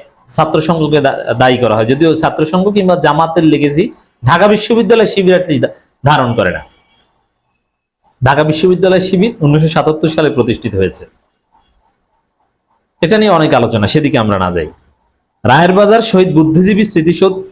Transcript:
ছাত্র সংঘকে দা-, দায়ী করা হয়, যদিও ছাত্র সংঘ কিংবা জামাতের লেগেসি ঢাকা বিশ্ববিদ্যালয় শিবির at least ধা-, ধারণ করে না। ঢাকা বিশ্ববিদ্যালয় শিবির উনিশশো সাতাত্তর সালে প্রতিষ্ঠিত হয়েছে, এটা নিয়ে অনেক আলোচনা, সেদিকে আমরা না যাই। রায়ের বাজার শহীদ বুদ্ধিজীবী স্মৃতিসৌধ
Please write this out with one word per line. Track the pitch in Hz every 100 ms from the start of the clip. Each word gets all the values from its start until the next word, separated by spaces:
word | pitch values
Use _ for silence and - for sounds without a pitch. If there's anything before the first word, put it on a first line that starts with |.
| - _ -
ছাত্র | - 156 156
সংঘকে | 156 170 147 147
দা-, | 135 - -
দায়ী | 120 127 127
করা | 117 110
হয়, | 113
যদিও | 143 160 156
ছাত্র | 147 - 156
সংঘ | 185 196
কিংবা | 202 185 170
জামাতের | 151 147 160 175
লেগেসি | 160 143 143 147 226 - _ _ 120
ঢাকা | 170 202
বিশ্ববিদ্যালয় | 208 - 226 208 226 214
শিবির | 202 185 180
at | 170
least | 135
ধা-, | 131 - _ _ 135
ধারণ | 147 123 113
করে | 92
না। | 78 - _ _ _ _ _ _ _ _ _ _ _ _ _ _ - 127
ঢাকা | 143
বিশ্ববিদ্যালয় | 151 151 185 180 185 185
শিবির | 185 185 226 233
উনিশশো | 147 151 160
সাতাত্তর | 160 147 156 160
সালে | 160 151
প্রতিষ্ঠিত | 123 117 107 117 95
হয়েছে, | 92 - - _ _ _ _ _ _ _ _ _ _ _ _ _ _ _ _ _ _ -
এটা | 170 214
নিয়ে | 214
অনেক | 165 156
আলোচনা, | 131 113 107 101
সেদিকে | 156 143 123
আমরা | 107 98
না | 92
যাই। | 87 78 - _ _ _ _ _ _ 107
রায়ের | 135 175
বাজার | 185 202 226
শহীদ | 220 185 185
বুদ্ধিজীবী | 151 156 160 185 202
স্মৃতিসৌধ | 208 165 160 170 190 185 -